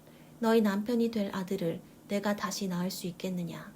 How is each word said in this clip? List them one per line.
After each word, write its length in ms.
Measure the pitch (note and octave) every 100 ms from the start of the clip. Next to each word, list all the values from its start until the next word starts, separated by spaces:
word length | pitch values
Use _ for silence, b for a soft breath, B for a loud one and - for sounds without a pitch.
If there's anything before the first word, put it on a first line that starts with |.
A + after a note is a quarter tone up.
| B B B B
너희 220 | A3+ A3+
남편이 500 | G#3 G3 G#3 A#3 A3+
될 180 | A3 G3 G3
아들을 460 | F3+ F#3+ E3 E3+ B B -
내가 280 | G3+ G3+ G#3
다시 320 | F3+ - G3
낳을 220 | F3 F#3
수 160 | - F3+
있겠느냐? 680 | - F#3+ F3+ E3 D#3 D#3+